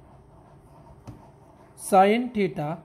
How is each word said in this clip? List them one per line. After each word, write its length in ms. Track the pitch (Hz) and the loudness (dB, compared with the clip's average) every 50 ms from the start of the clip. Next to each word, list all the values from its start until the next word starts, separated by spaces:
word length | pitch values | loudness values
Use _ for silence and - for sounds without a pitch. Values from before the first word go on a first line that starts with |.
| - - - - - - - - - - - - - - - - - - - - - - - - - - - - - - - - - - - | -20 -20 -20 -20 -20 -20 -20 -20 -20 -20 -20 -20 -20 -20 -20 -20 -20 -20 -20 -20 -20 -20 -20 -20 -20 -20 -20 -20 -20 -20 -20 -20 -20 -20 -20
sine 540 | - - - 208 185 196 202 220 247 254 240 240 | -16 -4 2 4 6 6 6 4 0 -2 -6 -4
theta 440 | 208 190 180 - 160 147 151 175 185 | -4 -4 -4 -4 -6 -8 -8 -8 -10